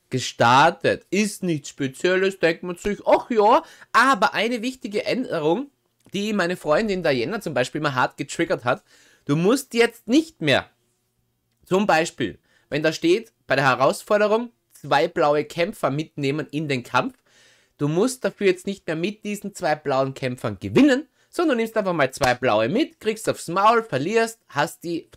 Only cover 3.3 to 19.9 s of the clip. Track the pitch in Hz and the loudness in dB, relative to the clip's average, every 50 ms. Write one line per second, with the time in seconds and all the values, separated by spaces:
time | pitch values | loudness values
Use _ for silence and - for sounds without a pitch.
3.3 | 247 214 202 214 254 320 320 - - - - _ - 214 247 269 269 190 208 - | 0 2 4 4 4 4 2 -2 -20 -20 -10 _ 0 2 2 2 2 2 0 -2
4.3 | - 165 202 233 247 226 208 254 254 - - 214 202 208 - - 156 233 254 - | 0 -2 -2 -2 -4 -4 -6 -6 -8 -8 -12 -8 -6 -4 -2 -2 -2 -2 -4 -4
5.3 | 143 165 147 156 170 226 285 285 _ _ _ _ _ _ _ - - 196 202 220 | -4 -2 0 0 0 0 -4 -10 _ _ _ _ _ _ _ -10 -6 -6 -4 -2
6.3 | 208 202 170 170 180 170 - 151 151 175 226 214 190 185 160 156 139 123 113 147 | -2 -2 -2 -2 -4 -4 0 0 0 2 2 -2 -2 -2 0 0 0 0 -2 -4
7.3 | 214 208 - 175 143 123 127 - - 156 151 147 131 127 135 - - - 143 - | -6 -6 -6 -4 -2 -2 -2 -2 -4 -4 -4 -2 0 0 -2 -2 -2 -8 -12 -8
8.3 | - - 165 165 185 143 - 123 - 208 _ _ _ _ _ _ _ _ - - | -4 -4 -2 -2 -2 -2 -2 -2 -2 -2 _ _ _ _ _ _ _ _ -4 -2
9.3 | 143 160 175 196 254 269 - - - 233 226 233 - - - - 233 311 320 - | 0 2 2 2 2 2 -2 -4 0 0 0 0 0 -6 -4 2 2 2 2 0
10.3 | _ - 165 147 123 98 - - _ _ _ _ _ _ _ _ _ _ _ _ | _ -4 0 2 2 2 0 -4 _ _ _ _ _ _ _ _ _ _ _ _
11.3 | _ _ _ _ _ _ _ - 175 190 208 202 170 160 170 160 - - 131 92 | _ _ _ _ _ _ _ -2 0 0 2 2 2 2 0 -2 -4 -6 -6 -6
12.3 | 73 - _ _ _ _ _ - - 151 156 160 156 - - 165 180 226 233 - | -6 -10 _ _ _ _ _ -6 -4 0 0 0 0 2 2 2 2 2 0 -8
13.3 | _ _ _ - 131 135 143 135 123 117 135 151 202 - - - 214 208 208 208 | _ _ _ -2 0 2 4 2 4 4 2 2 2 0 -2 0 0 2 2 2
14.3 | 214 226 240 233 _ _ _ _ _ - - 139 143 143 160 175 - 180 156 147 | 2 0 -2 -4 _ _ _ _ _ -12 -4 0 0 2 2 0 0 2 2 2
15.3 | 147 151 151 151 - 165 170 202 - - - 143 139 147 160 - - - 143 135 | 2 2 0 -4 -2 -4 -4 -4 -4 -4 -4 -2 -2 -2 -6 -8 -8 -4 -4 -4
16.3 | 143 156 147 - - 147 160 143 139 123 120 - - - - 262 - _ _ _ | -2 -4 -6 -6 -6 -6 -4 -2 -4 -4 -4 -2 -2 -2 -2 -2 -6 _ _ _
17.3 | _ _ _ _ _ _ _ _ _ - 147 143 156 175 220 254 254 - - 196 | _ _ _ _ _ _ _ _ _ -4 -2 0 0 0 0 0 -2 -2 -6 -6
18.3 | - - 208 190 185 - - 202 196 - - - 160 160 170 208 208 - - 208 | -4 0 0 0 0 0 -4 -8 -8 -8 -6 -8 -6 -4 -4 -6 -6 -8 -8 -8
19.3 | 208 202 - 196 202 - 185 156 151 147 - 147 | -8 -8 -10 -12 -10 -4 -2 -2 -2 -2 -2 -2